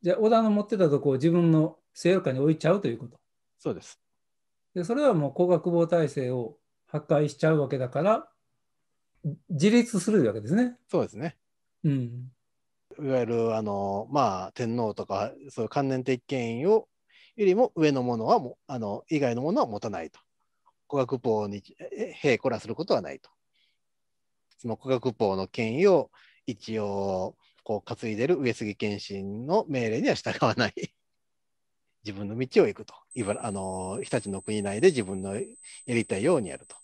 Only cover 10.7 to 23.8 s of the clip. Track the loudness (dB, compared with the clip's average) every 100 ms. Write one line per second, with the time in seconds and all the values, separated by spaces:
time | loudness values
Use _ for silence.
10.7 | -2 _ -2 -2 -4 -10 -10 _ _ _
11.7 | _ -2 0 -4 -8 -14 _ _ _ _
12.7 | _ _ -10 -2 0 2 0 0 0 -2
13.7 | -4 -2 -4 -2 2 2 0 -8 -6 -4
14.7 | -2 -4 -4 -6 -4 -4 -8 -16 -8 -4
15.7 | -2 -2 -2 -2 -4 _ -6 -4 -2 2
16.7 | 2 0 _ _ _ _ 0 2 4 2
17.7 | 4 2 2 0 -2 2 2 2 -12 _
18.7 | -6 -4 -6 -4 0 0 0 -2 0 -2
19.7 | -4 -6 -8 -10 _ _ _ _ _ _
20.7 | _ _ -2 -2 -2 0 0 0 -6 -12
21.7 | _ -14 -8 -8 -2 0 2 0 -4 -8
22.7 | -8 -2 -2 -2 -14 _ _ _ _ _
23.7 | _